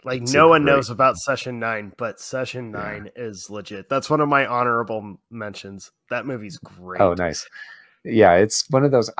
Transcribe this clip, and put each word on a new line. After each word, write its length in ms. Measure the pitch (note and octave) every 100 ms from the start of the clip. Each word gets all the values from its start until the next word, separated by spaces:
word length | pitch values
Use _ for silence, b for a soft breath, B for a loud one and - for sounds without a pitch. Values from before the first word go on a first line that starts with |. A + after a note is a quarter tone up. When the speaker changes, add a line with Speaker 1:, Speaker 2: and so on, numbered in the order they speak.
Speaker 1:
Like, 200 | C3 B2+
Speaker 2:
It's 100 | A#2+
Speaker 1:
no 140 | C#3+ D#3+
Speaker 2:
a 20 |
Speaker 1:
one 140 | D#3+
Speaker 2:
great 80 | C#3+
Speaker 1:
knows 160 | C#3 B2
about 220 | A#2 C3
Speaker 2:
movie. 60 | A#2
Speaker 1:
Session 400 | - C3 B2+ A#2+
Nine, 340 | A2+ A2 G#2 F2+
but 220 | A2+ -
Session 520 | - C3 B2+ B2 A#2
Speaker 2:
Yeah. 80 | G#2
Speaker 1:
Nine 300 | G#2 G#2 G#2 -
is 340 | A#2 F#2+ -
legit. 400 | G#2 F#2+ G2+ F#2+
That's 200 | C3+ -
one 120 | D3+
of 60 | D3
my 160 | C#3 A#2
honorable 500 | A#2+ B2 A#2 A2+ A2
m-, 220 | G#2 F2+ _
mentions. 640 | A#2 G#2 G2 G2 G2 - _ _
That 160 | A#2+ A#2+
movie's 320 | B2+ G#2 E2
great. 420 | - B2 F2+ F2+
Speaker 2:
Oh, 120 | G2
nice. 340 | F2+ F2 D2 - B B B B B
Yeah, 300 | - A2+ G2 F2
it's 320 | G#2+ - -
one 120 | C3
of 80 | C#3+
those, 200 | C3 A2